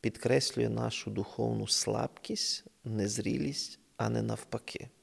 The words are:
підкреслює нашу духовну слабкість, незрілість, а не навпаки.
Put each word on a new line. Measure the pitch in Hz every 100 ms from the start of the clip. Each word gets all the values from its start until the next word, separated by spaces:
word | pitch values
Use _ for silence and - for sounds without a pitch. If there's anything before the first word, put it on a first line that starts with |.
підкреслює | 117 - 120 135 - - 117
нашу | 113 117 - -
духовну | 104 110 - 113 110 107
слабкість, | - - 110 - - - 220 - - - _
незрілість, | 120 110 101 110 104 117 143 143 - - - -
а | 113
не | 113
навпаки. | 113 110 - 113 - - - -